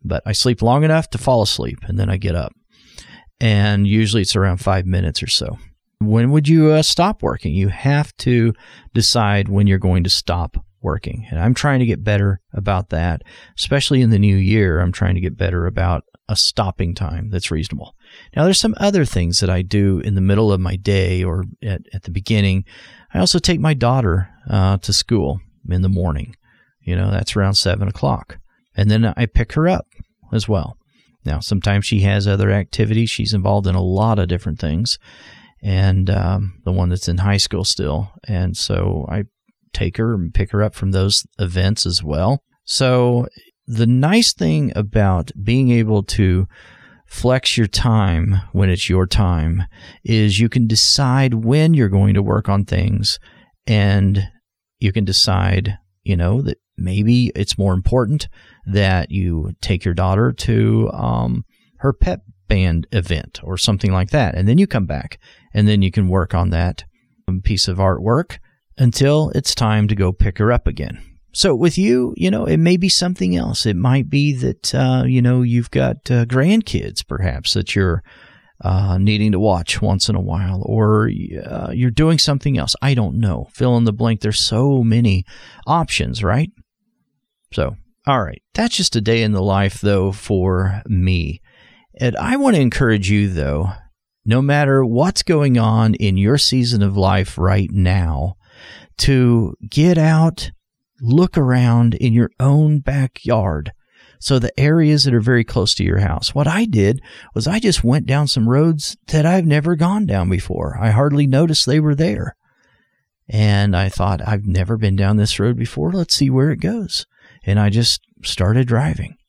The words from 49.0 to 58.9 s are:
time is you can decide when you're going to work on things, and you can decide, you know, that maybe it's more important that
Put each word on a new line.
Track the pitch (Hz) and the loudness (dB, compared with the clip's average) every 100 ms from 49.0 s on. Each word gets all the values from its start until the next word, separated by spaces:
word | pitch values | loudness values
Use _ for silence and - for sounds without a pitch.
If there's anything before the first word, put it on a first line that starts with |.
| 92 | 2
time | - 104 87 78 87 90 - - - | 0 0 0 0 -2 -4 -10 -20 -18
is | - 113 107 95 | -2 2 2 2
you | 117 | 0
can | 127 117 | 2 0
decide | 110 - - 139 127 131 | 0 0 0 2 2 2
when | 117 113 147 160 | 0 0 2 4
you're | 160 110 | 4 4
going | 98 101 | 4 4
to | 101 | 2
work | 101 104 104 | 2 0 0
on | 98 98 | -2 0
things, | 90 90 101 104 - - - _ _ - | 0 0 0 -2 -4 -10 -20 _ _ -2
and | 110 101 101 98 98 95 _ _ _ _ _ | 2 2 2 2 0 -2 _ _ _ _ _
you | 107 | -2
can | 95 | -2
decide, | 98 92 - 95 92 92 101 101 _ _ | -2 0 0 0 2 0 -2 -8 _ _
you | - 92 | -4 0
know, | 87 117 | 0 0
that | 139 - _ - | -2 -8 _ -10
maybe | 90 98 104 123 120 - | -4 -2 2 2 2 -2
it's | 101 - | -6 -2
more | 98 | 0
important | 92 95 127 113 147 - - - _ - | 0 0 0 0 -2 -6 -16 -20 _ -4
that | 98 98 | 0 2